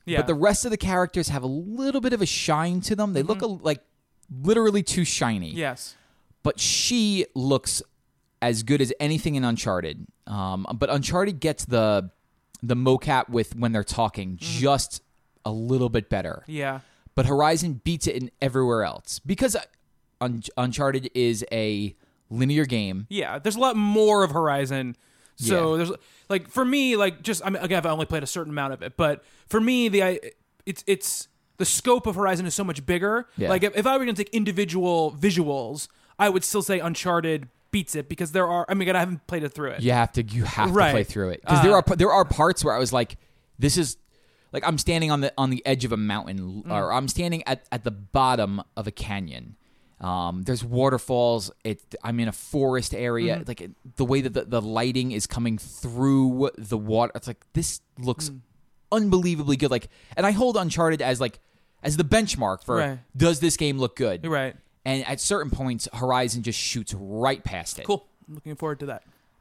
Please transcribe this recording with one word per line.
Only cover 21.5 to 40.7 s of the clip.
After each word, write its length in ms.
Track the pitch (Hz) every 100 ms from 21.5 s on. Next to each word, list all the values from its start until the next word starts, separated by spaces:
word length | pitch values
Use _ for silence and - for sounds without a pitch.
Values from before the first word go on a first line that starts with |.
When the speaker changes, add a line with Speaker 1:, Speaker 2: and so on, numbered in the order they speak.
Speaker 2:
a 440 | 113 107 104 104 - _ _ -
linear 360 | 113 131 147 143
game. 400 | 120 101 95 110
Speaker 1:
Yeah, 280 | 202 156 135
there's 160 | 151 214
a 40 |
lot 160 | 262 226
more 480 | 208 214 214 208
of 80 | 190
Horizon. 640 | 151 160 139 135 135 127 117 _ _ _ -
So 360 | - 185 160
Speaker 2:
Yeah. 60 | 160
Speaker 1:
there's, 140 | 170 - _ _ -
like, 220 | 196 165
for 160 | - 254
me, 300 | 285 262 226
like, 240 | 196 160
just, 240 | - 185 190
I 60 |
mean, 100 | 190
again, 140 | 175 180
I've 80 | 165
only 200 | 156 156
played 180 | 160
a 40 | 139
certain 240 | 180 156
amount 220 | 147 139
of 80 | 135
it, 160 | 87 -
but 260 | 160 147 - _ -
for 140 | 214
me, 280 | 226 254 233
the, 140 | 196
I, 160 | 185 185 - - _ _ -
it's, 180 | - -
it's, 400 | 190 - - - _ _ -
the 80 | 180
scope 420 | - 254 247 233
of 80 | 180
Horizon 300 | 196 175 180
is 80 | -
so 80 |
much 220 | 190 147 139
bigger. 420 | 175 196 226 240 -
Speaker 2:
Yeah. 120 | 90
Speaker 1:
Like, 140 | 185
if, 140 | 202 202
if 80 | 226
I 80 | 269
were 20 | 254
gonna 80 | 202
take 120 | 208
individual 800 | 226 208 185 196 175 180 170 156
visuals, 760 | 147 190 175 151 139 113 147 - _ _ -
I 120 | 202
would 140 | 185
still 180 | - 214
say 160 | 190 190
Uncharted 680 | 165 170 185 170 160 156 131 _ _
beats 240 | 208 170 156
it 140 | 135
because 220 | 165 170
there 160 | 170 180
are, 180 | 175 -
I 40 |
mean, 100 | 196
again, 120 | 185 185
I 40 |
haven't 260 | 180 170 -
played 160 | 175
it 60 | 151
through 220 | 151 139
it. 100 | -
Speaker 2:
You 100 | 117
have 200 | 120 117
to, 100 | -
you 220 | 110 113 110
have 260 | - 110